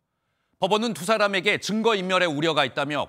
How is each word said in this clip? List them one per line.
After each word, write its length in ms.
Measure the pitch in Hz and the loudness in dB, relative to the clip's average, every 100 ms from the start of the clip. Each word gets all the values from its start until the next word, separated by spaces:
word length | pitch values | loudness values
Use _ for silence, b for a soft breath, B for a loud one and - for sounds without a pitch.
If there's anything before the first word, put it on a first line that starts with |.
| _ _ _ _ _ _ | _ _ _ _ _ _
법원은 320 | 185 208 233 | 0 0 0
두 140 | 180 175 | -4 -2
사람에게 540 | 220 202 196 185 180 | 0 2 0 0 -2
증거인멸의 680 | - 214 220 208 185 185 175 | -2 -2 2 0 2 2 2
우려가 380 | 143 165 151 135 | 0 0 0 0
있다며 400 | - 143 143 | -2 -4 -4